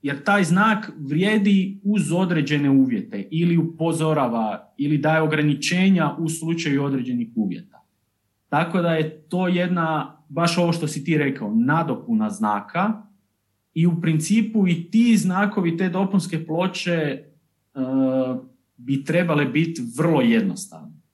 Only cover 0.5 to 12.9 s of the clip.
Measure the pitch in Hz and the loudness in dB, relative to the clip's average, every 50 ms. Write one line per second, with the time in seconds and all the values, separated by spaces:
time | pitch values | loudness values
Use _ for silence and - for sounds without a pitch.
0.5 | 175 190 208 220 214 208 - - - - 147 135 147 156 185 208 220 220 196 208 | 4 4 4 2 2 0 -4 -10 -12 -12 -8 -4 -2 0 2 2 2 2 4 4
1.5 | 196 190 185 - - - - 202 208 202 160 143 165 175 190 175 175 160 139 131 | 4 4 2 0 -6 -6 -2 0 0 0 0 0 0 0 0 2 0 0 0 0
2.5 | 151 143 143 139 135 135 131 123 117 101 - - - 101 98 - - 165 170 170 | 0 2 2 4 4 4 4 4 0 -4 -4 -6 -8 -10 -8 -6 -2 0 0 2
3.5 | 170 165 151 - - - 160 165 151 139 160 156 151 147 135 120 117 117 110 107 | 2 2 2 0 -2 -2 -2 -2 0 0 0 0 2 0 0 0 0 -2 -2 -2
4.5 | 101 - - _ _ - 139 147 151 143 139 151 156 160 160 156 156 151 147 151 | -4 -8 -12 _ _ -6 -2 0 0 0 2 2 2 2 2 2 0 2 2 0
5.5 | 143 - - - 175 180 185 196 190 175 156 139 - - 165 156 156 - 160 160 | 0 0 -2 -2 0 2 4 4 4 4 2 0 -2 -2 -4 -4 -4 -4 -4 -4
6.5 | 170 165 - 151 139 139 139 139 135 131 120 123 123 120 117 110 - 113 104 95 | -4 -2 -2 -2 0 0 0 0 -2 -2 -4 -4 -4 -4 -4 -4 -4 -4 -4 -4
7.5 | 85 - - - _ - _ _ _ _ _ _ _ _ _ _ _ _ _ _ | -4 -8 -12 -20 _ -20 _ _ _ _ _ _ _ _ _ _ _ _ _ _
8.5 | - 147 170 165 - 185 170 170 165 160 156 156 - - - _ - 180 185 180 | -2 -2 -2 0 0 0 0 0 0 0 -2 -4 -6 -12 -12 _ -4 -2 0 0
9.5 | 180 175 180 175 180 175 165 160 160 151 - - - _ _ _ 135 147 170 165 | 0 0 0 0 0 -2 0 -2 -2 -4 -4 -8 -12 _ _ _ -4 -2 -2 0
10.5 | - 180 175 170 170 170 160 147 - 131 - - 160 147 147 139 135 - 117 101 | 2 2 0 0 0 -2 -2 -6 -6 -6 -4 0 0 2 2 0 -2 -4 -6 -2
11.5 | 107 113 120 135 151 165 165 143 123 - - - 113 107 107 107 101 95 110 104 | 0 2 2 2 2 0 0 -2 -4 -6 -4 -2 -2 0 0 -2 -4 -2 -2 -2
12.5 | 104 101 - - - 170 190 214 | -2 -2 -4 -6 -4 -2 -2 -2